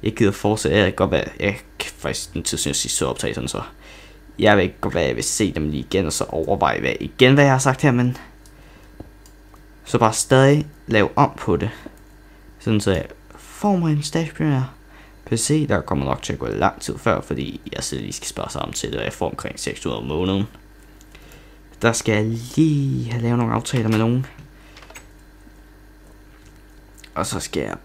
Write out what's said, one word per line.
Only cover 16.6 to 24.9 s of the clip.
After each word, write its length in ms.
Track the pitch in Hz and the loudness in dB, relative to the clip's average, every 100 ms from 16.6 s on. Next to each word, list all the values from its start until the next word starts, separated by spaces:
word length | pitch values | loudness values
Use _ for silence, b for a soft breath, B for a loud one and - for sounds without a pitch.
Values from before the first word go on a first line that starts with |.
| 82 - | 0 0
tid 180 | - - | -8 -4
før, 220 | - 95 | 0 0
fordi 400 | - - - - - | -2 -6 -6 -10 -12
jeg 120 | - | -10
selv 160 | - 65 | -8 -8
lige 120 | - | -8
skal 160 | - - | -10 -10
spare 220 | - - | -8 -8
sammen 220 | - 50 | -6 -8
til 180 | - - | -6 -6
det, 80 | 60 | -6
og 60 | |
jeg 80 | 52 | -6
får 180 | - - | -4 -6
omkring 300 | - - - | -6 -10 -8
seks 220 | - - | -8 -6
hundrede 180 | - 57 | -6 -6
om 60 | 58 | -4
måneden. 380 | 76 92 95 107 - - - - - B B B B B B B - | -2 0 0 -2 -8 -20 -20 -20 -20 B B B B B B B -2
Der 100 | 113 | 0
skal 220 | 110 - | 0 0
jeg 100 | 107 110 113 120 - | 0 0 -4 -6 2
lige 540 | 160 147 139 131 117 | 2 2 0 -2 -4
have 120 | 120 | -2
lavet 160 | 117 120 | 0 0
nogle 160 | 117 | 0
aftaler 340 | 113 113 123 110 | -2 -2 -2 2
med 100 | 110 | 2
nogen. 280 | 113 123 131 B B B B B B | 2 0 -2 B B B B B B